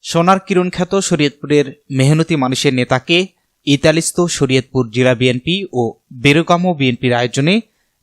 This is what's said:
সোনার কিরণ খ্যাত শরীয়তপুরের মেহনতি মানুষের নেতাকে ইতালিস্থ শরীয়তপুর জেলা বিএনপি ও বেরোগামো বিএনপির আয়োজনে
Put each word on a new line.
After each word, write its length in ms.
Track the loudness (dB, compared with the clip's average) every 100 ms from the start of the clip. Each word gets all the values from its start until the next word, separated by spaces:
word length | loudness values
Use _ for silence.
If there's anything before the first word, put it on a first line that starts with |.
সোনার 360 | -4 -2 2 2
কিরণ 300 | 2 -2 -2
খ্যাত 260 | -4 -2 -2
শরীয়তপুরের 880 | -2 0 -2 -4 -2 0 0 -6 _
মেহনতি 440 | 0 2 2 0 -2
মানুষের 380 | -2 0 0
নেতাকে 540 | 0 -2 -2 0 -2 -2 _ _ _ -2
ইতালিস্থ 560 | 2 2 0 -2 -2
শরীয়তপুর 720 | -2 0 0 0 0 -4 -2
জেলা 240 | 0 0 2
বিএনপি 500 | 0 0 -4 -6 -4
ও 200 | -4 -4 -6 _
বেরোগামো 600 | -2 2 2 2 0 0
বিএনপির 400 | 0 0 0 -2
আয়োজনে 480 | 0 -2 0 0 0 -2 _ _ _